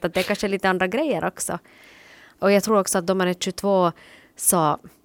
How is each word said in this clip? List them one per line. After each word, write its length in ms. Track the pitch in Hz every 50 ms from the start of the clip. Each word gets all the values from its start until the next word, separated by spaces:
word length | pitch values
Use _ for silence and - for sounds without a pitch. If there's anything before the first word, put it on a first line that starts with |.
att 120 | - 170 -
det 40 | 190
är 40 | 185
kanske 240 | - 208 - - 208
lite 220 | 196 185 196 190
andra 180 | 185 180 185 185
grejer 380 | 196 247 320 302 220 160 170
också. 340 | 185 - - - - - - _ - - - - - - - - - - - - - _ -
Och 120 | - 196
jag 120 | 202 196 185
tror 160 | 220 220 202
också 180 | 185 - - 190
att 100 | 170 180
då 80 | 190
man 120 | 190 185 180
är 60 | 180
tjugotvå 580 | 180 - 190 185 - - 202 196 185 180 170 165 - - - - - - _ _
så 420 | - - - - 175 156 151 151 - - - _ _